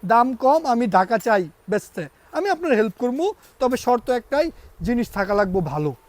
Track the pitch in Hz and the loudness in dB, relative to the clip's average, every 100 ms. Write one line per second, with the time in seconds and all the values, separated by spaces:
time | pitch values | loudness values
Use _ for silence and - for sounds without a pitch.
0 | 180 233 247 247 262 311 311 233 240 185 | 2 2 2 2 2 2 2 0 2 2
1 | 185 226 240 214 165 _ - 208 - - | 2 0 2 0 0 _ -4 -4 -4 -12
2 | 147 _ _ - 392 339 339 220 214 - | -12 _ _ -4 -2 -2 0 2 0 -2
3 | 247 262 359 403 - _ 254 247 - 247 | -4 -2 -4 -4 -18 _ -2 0 0 -2
4 | - 247 - 285 330 - - - 180 240 | 0 -4 -2 -2 -2 -4 -20 -10 -2 -2
5 | 233 202 196 202 202 185 156 151 151 127 | -2 -4 -2 0 0 0 -2 -4 -4 -6